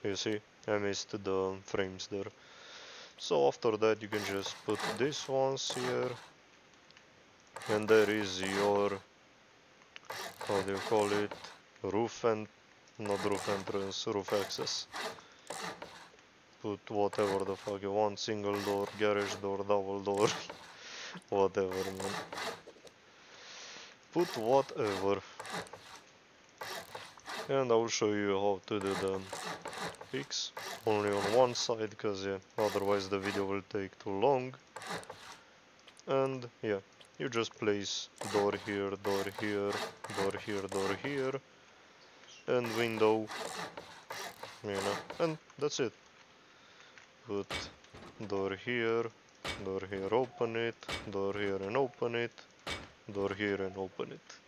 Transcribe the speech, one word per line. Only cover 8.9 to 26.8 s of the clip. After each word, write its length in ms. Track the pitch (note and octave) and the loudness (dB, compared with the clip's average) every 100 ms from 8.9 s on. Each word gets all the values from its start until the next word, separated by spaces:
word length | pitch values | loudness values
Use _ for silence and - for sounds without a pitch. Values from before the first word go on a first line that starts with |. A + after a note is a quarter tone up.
| G2 - - - - - - - - - - - - - - - | -2 -10 -20 -20 -20 -20 -20 -20 -20 -20 -20 -14 -10 -10 -10 0
How 140 | G2+ | 2
do 100 | F#2+ | 2
you 80 | G2 - | -2 2
call 220 | A2 G2+ | 4 4
it, 200 | G#2 G#2 - - - - - | 2 0 -4 -14 -18 -20 -8
roof 400 | G2+ G2 A#2 - | 0 2 0 2
and, 240 | A#2+ G#2+ G#2+ - - - - - | 2 2 -2 -14 -20 -20 -20 -10
not 240 | G#2 G2+ G2+ | -2 0 2
roof 240 | G2+ - | 0 0
entrance, 580 | G2+ F#2+ G2+ G2 F#2+ - | -2 -2 -2 -2 -4 -2
roof 260 | G#2 F#2+ | -2 0
access. 540 | G#2+ F#2+ - - - - - - - - - - - F3 - - - - - - - - - | 0 0 -4 -4 -4 -6 -8 -8 -8 -18 -20 -12 -10 -8 -10 -14 -16 -20 -20 -20 -20 -20 -10
Put 180 | A2 G2+ - | -6 -6 -4
whatever 560 | G#2+ G2+ - G#2 G2 F#2+ | 2 2 4 2 2 0
the 100 | F#2+ | -4
fuck 260 | - G2+ | -4 -4
you 100 | G2 | 0
want, 280 | G2+ G#2+ G2+ | 2 2 2
single 400 | - G#2+ G2+ G2+ | -4 -2 0 0
door, 260 | G2+ G2+ G2+ G2+ | 0 0 0 2
garage 360 | G#2+ G#2 G2+ G2 | 2 4 0 -2
door, 220 | G2 G2 | -2 -2
double 400 | G2 G2+ G2 G2+ | 2 2 2 -2
door, 260 | G2 G2+ A2 - - - - - | 0 4 4 2 -8 -14 -16 -16
<laughs> 500 | - - - - - | -14 -12 -12 -14 -2
whatever, 400 | G2+ F#2+ G2+ F#2+ | 4 4 4 0
man. 440 | F#2 F#2+ F#2+ F#2+ G2+ - - - - - - - - - - - - - - - - - - - | 0 -4 -4 -4 -4 -8 -8 -8 -8 -16 -20 -20 -20 -20 -20 -20 -20 -16 -14 -14 -14 -16 -20 -4
Put 240 | D#3+ F3 - | 0 2 2
whatever. 840 | A2+ C3+ C3+ - A2 F#2+ G2 G2 - - - - - - - - - - - - - - - - | 6 6 4 -2 0 2 2 2 -2 -14 -8 -8 -8 -14 -18 -20 -20 -20 -20 -20 -20 -14 -10 -10